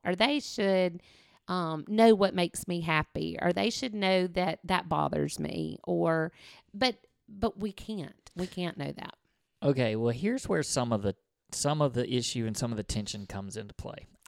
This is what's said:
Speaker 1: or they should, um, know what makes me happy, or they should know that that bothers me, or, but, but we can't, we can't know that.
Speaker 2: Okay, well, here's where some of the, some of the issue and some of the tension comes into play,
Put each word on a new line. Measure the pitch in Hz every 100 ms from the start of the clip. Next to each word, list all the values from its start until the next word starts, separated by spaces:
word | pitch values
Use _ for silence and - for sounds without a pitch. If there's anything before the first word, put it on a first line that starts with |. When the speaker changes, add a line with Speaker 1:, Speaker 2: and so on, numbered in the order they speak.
Speaker 1:
or | 185 180
they | 233 294
should, | - - 196 190 180 170 - - _ _ -
um, | 185 165 156 -
know | 214 226
what | 208 196
makes | 185 175 - -
me | 175
happy, | 165 156 151 - 160 -
or | 175
they | 180 208
should | - 254
know | 208 190 185 180
that | 180 180 -
that | - 185 165
bothers | 151 - 156 147 -
me, | 151 165 156 -
or, | - 175 170 160 160 - - - _
but, | 202 254 240 _ _ -
but | 202 220 -
we | 208
can't, | 190 - 214 131 - - 170
we | 180
can't | - 175 -
know | 143
that. | - - - _ _ _ _
Speaker 2:
Okay, | 143 131 117 110
well, | 117
here's | 120 196 262 -
where | 175
some | 139 139 120
of | 110
the, | 98 - _ _ _
some | - 143 151
of | 147
the | 120 123
issue | 123 117 127 113
and |
some | 104 120
of | 110
the |
tension | 101 110 101 104
comes | 98 98 98 107
into | 104
play, | - - - - _